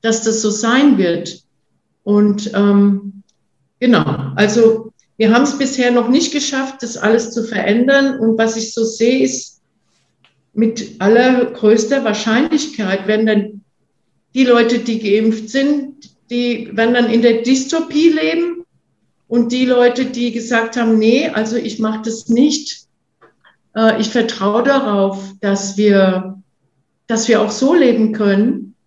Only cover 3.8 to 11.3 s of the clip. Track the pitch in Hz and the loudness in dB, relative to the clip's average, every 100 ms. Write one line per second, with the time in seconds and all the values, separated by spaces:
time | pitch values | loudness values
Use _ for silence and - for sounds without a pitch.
3.8 | 254 208 151 - - - 208 226 226 220 | 2 2 2 -4 -6 0 0 4 4 4
4.8 | - _ _ _ 220 233 285 - 262 - | -6 _ _ _ 2 4 2 0 -4 0
5.8 | 247 240 226 269 339 294 277 269 262 - | 0 0 2 0 0 -4 -6 -6 -8 -8
6.8 | 233 - 208 220 - - 220 196 170 220 | -12 -4 0 0 0 -6 -6 -4 0 0
7.8 | 254 277 269 - 226 220 226 226 220 - | 2 2 2 0 -2 0 0 -2 -6 -4
8.8 | 226 - 226 262 262 - - _ _ _ | -4 0 0 2 0 -4 -12 _ _ _
9.8 | _ _ _ _ _ _ _ 208 220 - | _ _ _ _ _ _ _ -2 -2 -2
10.8 | - - 190 233 254 | -12 -2 2 4 4